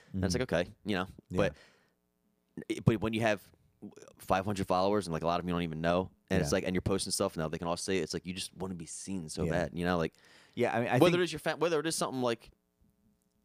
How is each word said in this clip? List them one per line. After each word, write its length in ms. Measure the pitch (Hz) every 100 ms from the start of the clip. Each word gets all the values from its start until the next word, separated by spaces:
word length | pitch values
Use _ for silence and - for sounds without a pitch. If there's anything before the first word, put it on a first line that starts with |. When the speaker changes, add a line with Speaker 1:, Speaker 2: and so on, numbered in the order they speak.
| -
Speaker 1:
then 80 | 95
it's 100 | 92
Speaker 2:
Mm-hmm. 80 | 110
Speaker 1:
like, 100 | 127
okay, 180 | 85 95 -
you 100 | 98 95
know. 100 | 95 - -
Speaker 2:
Yeah. 60 | 92
Speaker 1:
But, 1500 | 98 - - _ _ _ _ _ _ _ _ - - -
but 160 | 110 110
when 120 | 107
you 60 | 110
have 180 | 113 104 - _ _ _ 104 - - -
five 260 | - 95
hundred 220 | 95 98 95
followers 400 | 92 95 104 87
and, 60 |
like, 100 | 80
a 40 | 80
lot 120 | 87
of 40 |
them 40 | 87
you 40 |
don't 80 | 87
even 180 | 85 78
know, 300 | 82 87 95 - -
and 100 | 95
it's 80 | 76
Speaker 2:
Yeah. 60 | 98
Speaker 1:
like, 80 |
and 100 | 90
you're 80 | 92
posting 300 | 104 98 -
stuff 240 | - 98 -
now, 100 | 78
they 120 | 80
can 100 | 85
all 80 | 85
see 220 | - 95
it. 40 |
It's 100 | 78
like, 120 | 85 87
you 80 |
just 180 | 92 - -
wanna 180 | 95
be 120 | 87 80
seen 420 | - - 98 78
so 160 | -
Speaker 2:
Yeah. 60 | 78
Speaker 1:
bad, 180 | 85 78
you 100 | -
know, 120 | 87 90
like, 140 | 80 - - - - -
Speaker 2:
Yeah, 180 | 117 113
I 40 |
mean, 80 | 117
I 40 |
Speaker 1:
whether 180 | 123 175
Speaker 2:
think 80 | 175
Speaker 1:
it 20 |
is 80 | 175
your 60 | 151
fa-, 160 | 165 143
whether 220 | 165 156
it 80 | 160
is 80 |
something 260 | 156 170 127
like 280 | 123 117 - - _ _ _ _ _ _ _ _